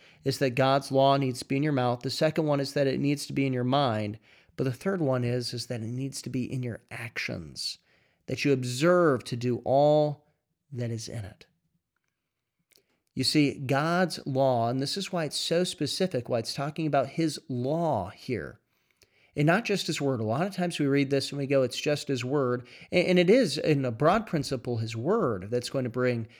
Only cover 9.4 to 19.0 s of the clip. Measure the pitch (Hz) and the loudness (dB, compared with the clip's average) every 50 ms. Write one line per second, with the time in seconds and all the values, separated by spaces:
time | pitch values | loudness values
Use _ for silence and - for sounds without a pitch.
9.4 | 120 123 120 - - 107 127 139 147 147 151 151 151 151 147 - _ _ _ _ | -2 -2 -2 -2 0 2 4 4 6 6 6 4 4 2 -2 -6 _ _ _ _
10.4 | _ _ _ _ _ _ 139 120 120 113 117 110 113 - - 110 101 92 - - | _ _ _ _ _ _ -8 -6 -4 -4 -4 -6 -8 -8 -10 -10 -12 -12 -16 -20
11.4 | - _ _ _ _ _ _ _ _ _ _ _ _ _ _ _ _ _ _ _ | -20 _ _ _ _ _ _ _ _ _ _ _ _ _ _ _ _ _ _ _
12.4 | _ _ _ _ _ _ _ _ _ _ _ _ _ _ _ 131 131 - - 151 | _ _ _ _ _ _ _ _ _ _ _ _ _ _ _ -2 -2 2 4 4
13.4 | 147 139 107 - 139 123 139 135 151 165 170 180 185 165 - - - - 131 131 | 4 4 2 -2 -2 -2 0 0 2 2 2 2 2 0 -2 -6 -6 -4 0 2
14.4 | 135 131 127 117 113 117 127 131 139 147 - 196 185 - 190 175 160 139 - - | 2 4 4 2 2 0 0 -2 -2 -4 -4 -6 -6 -4 -4 -4 -4 -4 -4 -4
15.4 | - - 160 170 180 175 - - 151 131 - - 190 185 - 127 113 - 123 117 | -2 0 0 0 0 -2 -2 -4 -4 -4 -2 -2 -2 -2 -2 -4 -2 -2 -2 -2
16.4 | 113 - - - 139 151 151 - 160 151 143 139 123 131 - - 165 156 143 - | -2 -4 -6 -6 -6 -6 -4 -4 -2 0 2 2 0 0 0 -2 -2 -2 -2 -6
17.4 | - - 131 123 123 131 151 170 170 160 139 104 92 90 - - - - 123 98 | -8 -6 -6 -4 -2 -2 -2 0 0 0 0 0 -2 -4 -8 -12 -8 -6 -6 -6
18.4 | 73 64 - - _ _ _ _ _ _ _ _ | -6 -8 -12 -18 _ _ _ _ _ _ _ _